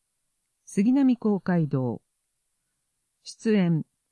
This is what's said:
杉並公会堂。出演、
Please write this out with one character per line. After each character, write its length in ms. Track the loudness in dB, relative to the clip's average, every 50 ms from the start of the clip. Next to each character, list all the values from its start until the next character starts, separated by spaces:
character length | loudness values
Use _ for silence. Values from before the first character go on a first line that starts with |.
| _ _ _ _ _ _ _ _ _ _ _ _ _
杉 260 | -8 -2 0 2 2
並 240 | 2 2 2 2 0
公 240 | 0 0 -2 -2 -2
会 280 | -2 -2 0 0 0 0
堂。 340 | -2 -4 -4 -4 -6 -8 _ _ _ _ _ _ _ _ _ _ _ _ _ _ _ _ _ _ _ _ _ _ _ _
出 320 | -20 -20 -16 _ -2 0 2
演、 320 | 2 2 2 0 -2 -2 _ _ _ _ _